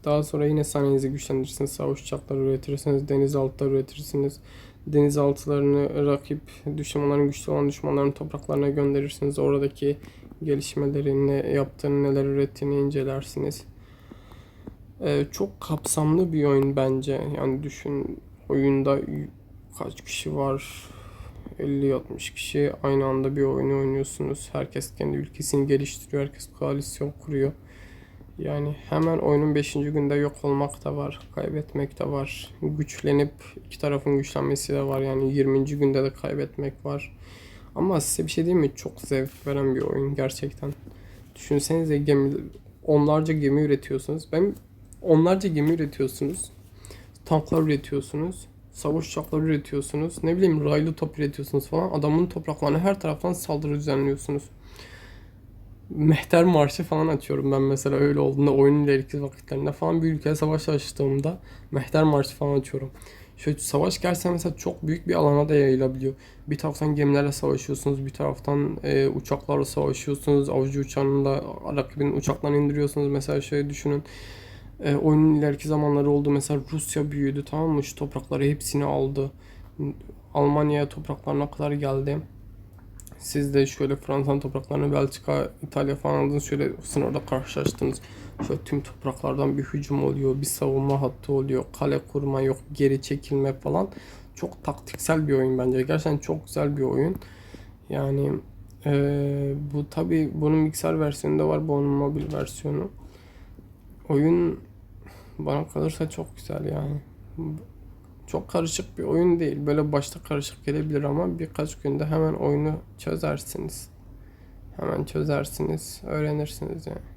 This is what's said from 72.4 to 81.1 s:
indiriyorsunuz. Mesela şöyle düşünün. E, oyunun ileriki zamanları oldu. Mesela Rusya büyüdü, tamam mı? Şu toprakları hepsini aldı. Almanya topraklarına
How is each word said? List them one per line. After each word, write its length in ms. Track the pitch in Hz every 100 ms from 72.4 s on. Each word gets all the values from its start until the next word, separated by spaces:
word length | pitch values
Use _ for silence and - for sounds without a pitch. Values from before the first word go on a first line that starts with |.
| 147 147
indiriyorsunuz. 520 | 147 147 143 147 143
Mesela 320 | 139 139 147
şöyle 300 | 135 147 143
düşünün. 320 | 143 147 143 143 - - - - - - -
E, 120 | - 143
oyunun 380 | 156 151 156
ileriki 340 | 151 147 139 151
zamanları 420 | 151 147 143 143
oldu. 200 | 143 143
Mesela 300 | 139 139 147 139
Rusya 380 | 156 - 160 147
büyüdü, 340 | 143 139 143
tamam 260 | 139 151 160
mı? 140 | 151
Şu 120 | 139 -
toprakları 480 | 143 139 - 143
hepsini 400 | 139 147 - 143
aldı. 460 | 143 139 135 139 135 - - - - - 143 - - - -
Almanya 540 | 147 143 147 147 147 147
topraklarına 640 | - 151